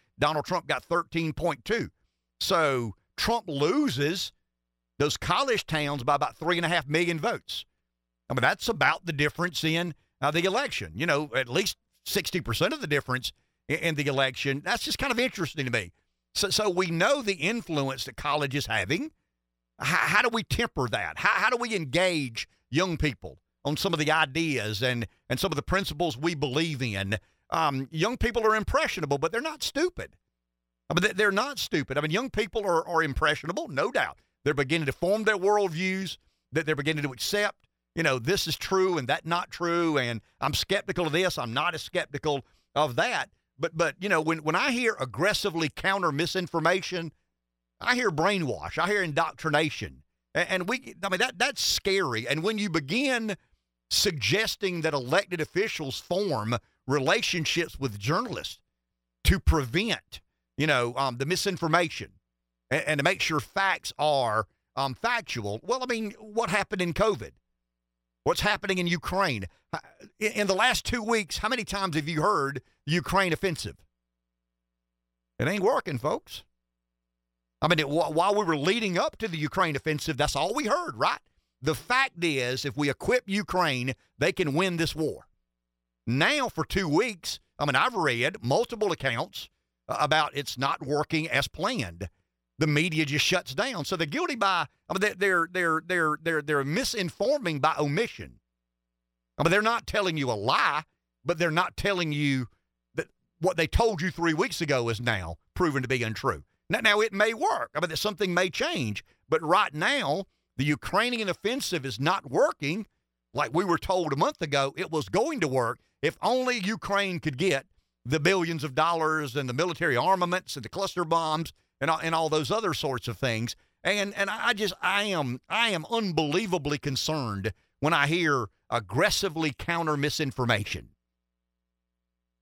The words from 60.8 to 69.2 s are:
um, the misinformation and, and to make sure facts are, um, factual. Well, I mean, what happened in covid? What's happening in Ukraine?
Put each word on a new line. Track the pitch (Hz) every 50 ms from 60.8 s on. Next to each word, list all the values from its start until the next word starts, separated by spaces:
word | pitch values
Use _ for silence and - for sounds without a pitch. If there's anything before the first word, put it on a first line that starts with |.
| 120 120 120
um, | 127 139 131 120 120
the | 135
misinformation | 151 180 - - 202 185 - 170 156 160 175 175 156 - - - - _ _ _ _ _ _ _ _ _ _ _ -
and, | 127 156 -
and | 156 156 143
to | 139
make | 175 190 160
sure | - - 160 143
facts | - - - 190 196 190 175 - - - - -
are, | 147 151 147 135 123 113 104 110 104 _ _ _ _ _ -
um, | 135 139 131 123
factual. | - - 233 247 233 175 - - 120 101 101 104 110
Well, | - 185 240 254
I | 254
mean, | 254 240 220 220 202 - -
what | 214 214 208 226 233 170
happened | 302 302 - - 214 190
in | 180 170 -
covid? | - 208 220 196 113 92 67 - _ _ _ _ _ _ _ _ _ _ _ _ _ _ _ _ _ -
What's | 143 175 -
happening | - 208 214 - - 190 190 180
in | 175
Ukraine? | 170 175 165 - - 180 196